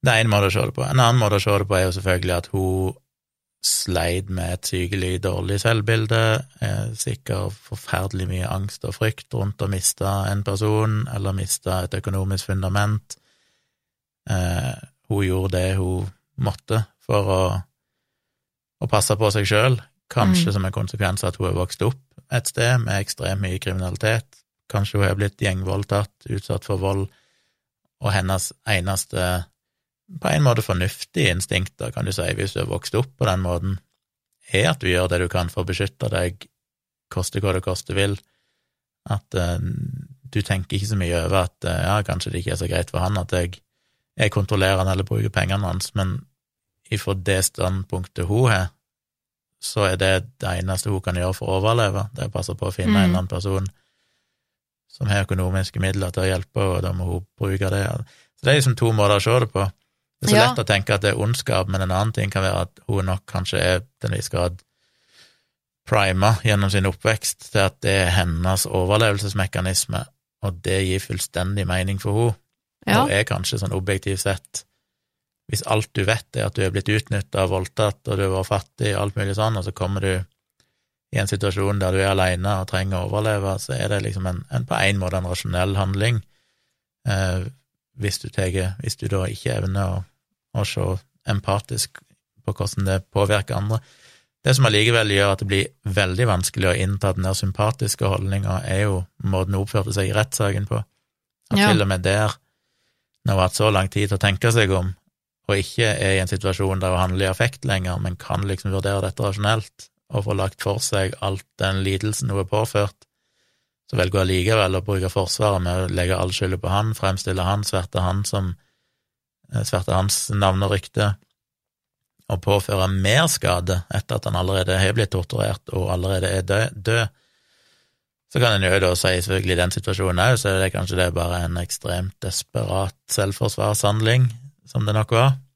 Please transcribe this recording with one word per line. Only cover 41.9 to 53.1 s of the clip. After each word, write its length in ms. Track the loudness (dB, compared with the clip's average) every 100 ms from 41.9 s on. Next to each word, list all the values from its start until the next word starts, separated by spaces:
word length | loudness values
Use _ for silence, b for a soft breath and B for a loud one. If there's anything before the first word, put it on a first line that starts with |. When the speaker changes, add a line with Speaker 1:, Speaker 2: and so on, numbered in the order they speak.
| 0
Speaker 1:
kanskje 280 | 0 -4 -4
det 120 | -4
ikke 80 | -4
er 80 | -4
så 60 | -2
greit 220 | -2 -2
for 80 | -2
han 180 | 0 -2
at 140 | 0
jeg, 300 | -2 -2 -6 _ _ _ _ _ 0
jeg 140 | 0
kontrollerer 460 | 2 0 2 4 4
han 80 | 2
eller 160 | 0 0
bruker 220 | 0 0
pengene 320 | 0 0 0 -2
hans, 300 | -4 -4 -2
men 300 | -2 -2 -8 _ _ _ _ _ _
ifra 240 | -4 -2 -2
det 240 | 0 2 0
standpunktet 840 | -2 -2 -2 -4 -6 -6 -6 -2
hun 220 | 2 4
har, 180 | 4 0 _ _ _ _ _ _ _ _ _
så 240 | -8 0 2
er 20 | 2
det 180 | 2 2 -2 -8
det 60 | -4 -2
eneste 320 | -2 -2 -2
hun 100 | -2
kan 140 | -2 -2
gjøre 180 | -2
for 140 | -2 -2
å 140 | 0
overleve, 480 | 2 4 2 0 -4
det 100 | -6
er 40 | -6
å 60 | -4
passe 180 | -6 -4
på 80 | -4
å 60 | -2
finne 220 | 2 4
en 0 |
Speaker 2:
Mm. 100 | 4